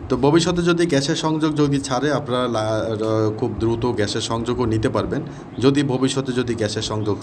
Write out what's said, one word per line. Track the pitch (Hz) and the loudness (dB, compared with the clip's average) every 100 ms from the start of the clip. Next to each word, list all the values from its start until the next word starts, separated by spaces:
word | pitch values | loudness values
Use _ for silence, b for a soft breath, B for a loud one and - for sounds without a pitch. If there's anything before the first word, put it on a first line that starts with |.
| - | -4
তো | 127 | 2
ভবিষ্যতে | 139 165 170 175 | 4 4 4 2
যদি | 170 170 170 | 2 2 2
গ্যাসের | 135 139 160 | 2 2 0
সংযোগ | 160 156 156 143 | 0 2 0 2
যদি | 147 139 | 2 2
ছাড়ে, | 135 127 147 | 0 0 0
আপনারা | 131 120 123 123 | 0 0 -2 0
লা-, | 113 | 0
আহ, | 107 110 95 107 110 110 107 107 | 0 -2 -2 -2 0 2 0 0
খুব | 120 101 | -4 0
দ্রুত | 113 113 123 | -2 0 -2
গ্যাসের | 117 101 117 | 0 -2 -2
সংযোগও | - 117 117 123 117 | -4 -4 -2 -2 0
নিতে | 110 127 | 0 0
পারবেন, | 107 90 127 - B B - | 0 -2 -4 -6 B B 2
যদি | 127 139 | 2 4
ভবিষ্যতে | 139 127 131 135 127 | 0 0 0 0 -2
যদি | 123 120 | -2 -2
গ্যাসের | 107 104 110 | -2 -2 -2
সংযোগ | - 107 104 101 | -4 -4 -2 -4